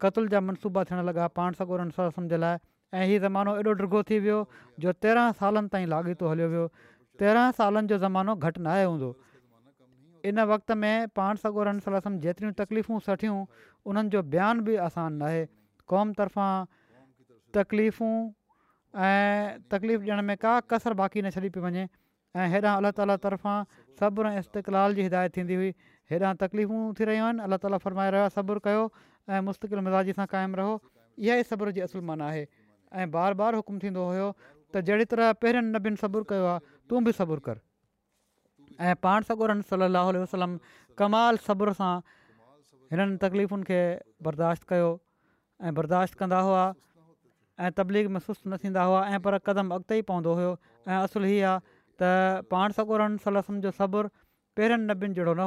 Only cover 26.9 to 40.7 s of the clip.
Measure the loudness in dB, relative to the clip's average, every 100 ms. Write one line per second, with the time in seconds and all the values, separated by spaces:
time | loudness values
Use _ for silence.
26.9 | -2 0 0 0 -2 -2 -2 0 -2 -2
27.9 | -2 2 2 2 0 -2 -2 0 0 0
28.9 | -6 _ _ -6 -4 -4 -6 -6 -4 0
29.9 | 0 0 -2 -4 -2 -2 -2 -2 -4 -8
30.9 | _ _ -4 0 0 0 -4 -4 -4 -6
31.9 | -8 -8 -6 -6 -6 -8 _ _ _ _
32.9 | -8 -4 0 0 0 0 -2 -4 -6 -6
33.9 | -4 -2 -2 -4 -6 -16 -20 _ -4 2
34.9 | 2 2 2 2 4 2 2 0 -2 -2
35.9 | -2 -2 -4 -2 0 0 0 -6 _ -4
36.9 | 0 2 2 -2 -4 -6 -10 _ _ _
37.9 | _ _ _ _ _ _ _ -20 -2 0
38.9 | 2 2 2 2 0 0 0 -2 0 2
39.9 | 4 2 0 -2 -2 -4 -6 -12